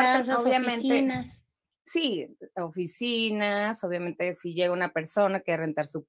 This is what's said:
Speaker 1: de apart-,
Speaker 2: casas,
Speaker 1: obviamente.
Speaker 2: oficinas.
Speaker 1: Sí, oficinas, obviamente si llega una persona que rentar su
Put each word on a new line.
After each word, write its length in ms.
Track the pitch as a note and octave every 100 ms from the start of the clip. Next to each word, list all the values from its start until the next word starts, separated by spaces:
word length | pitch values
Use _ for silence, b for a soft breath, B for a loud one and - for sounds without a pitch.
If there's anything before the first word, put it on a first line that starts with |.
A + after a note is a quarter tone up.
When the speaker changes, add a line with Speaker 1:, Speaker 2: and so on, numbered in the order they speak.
Speaker 1:
de 40 | B3+
apart-, 200 | C4 B3
Speaker 2:
casas, 180 | B3+
Speaker 1:
obviamente. 320 | A#3+ B3+ A#3+ A#3
Speaker 2:
oficinas. 680 | C4+ C4+ C4+ B3+ B3 - _ _ _ _ -
Speaker 1:
Sí, 500 | E4+ D#4 F3+ - - - -
oficinas, 1300 | E3+ E3+ E3+ - A#3+ A#3 A3+ G#3 G#3 G3+ G#3 A3
obviamente 520 | F#3 F3 F3 D#3+ F3+
si 180 | F3+ F3
llega 180 | E3+ F3+
una 180 | F3+ F3+
persona 480 | - D#3+ - G3+ F#3+
que 160 | - E3
rentar 300 | D#3+ D3+ D3
su 180 | D#3